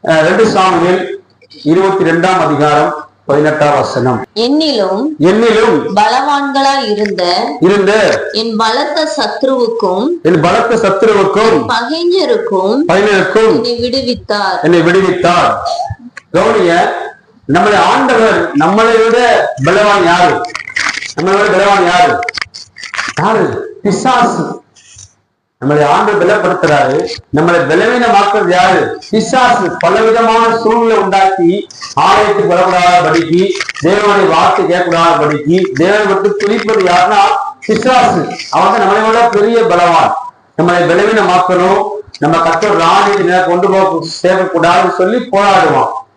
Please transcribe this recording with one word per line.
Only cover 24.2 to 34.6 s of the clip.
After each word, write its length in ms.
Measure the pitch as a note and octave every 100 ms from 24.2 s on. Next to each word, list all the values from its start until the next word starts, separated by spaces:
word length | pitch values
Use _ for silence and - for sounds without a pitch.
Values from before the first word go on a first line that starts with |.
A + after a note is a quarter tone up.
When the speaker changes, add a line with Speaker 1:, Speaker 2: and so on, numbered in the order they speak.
| A#3 - D3+ - _ _ _ - - _ _ _ _ _
Speaker 1:
நம்மளை 200 | C3 D3
ஆண்டவர் 420 | D3 F3+ G#3 G3+ F3
பலப்படுத்துறாரு, 840 | G#3 F#3 - D#3+ C#3+ B2+ D3 - - _ C#3+
நம்மளை 220 | E3+ E3+ C3+
பலவீனமாக்குறது 800 | E3 A3+ B3 A#3 G3+ G3+ G3+ F3
யாரு? 520 | F3+ F3+ - - - -
பிசாசு. 600 | G#3+ - C4 B3 A#3+ F3+ -
பலவிதமான 800 | - G#3+ A3+ A3+ A#3 A3+ A3+ A3+
சூழ்நிலை 400 | A3 A3+ A3+ G#3+
உண்டாக்கி, 680 | F#3+ G3 F#3+ F#3+ E3+ G3 - - -
ஆலயத்துக்கு 600 | - - G#3+ G#3 G3+ F#3+
வரக்கூடாதபடிக்கு, 920 | F3 F#3 F3+ F3+ F3+ D#3 E3 - F3 G3 - - -
தேவனுடைய 440 | D#3 G#3 G#3 G3+ F3
வார்த்தை 340 | D#3+ D#3 D3+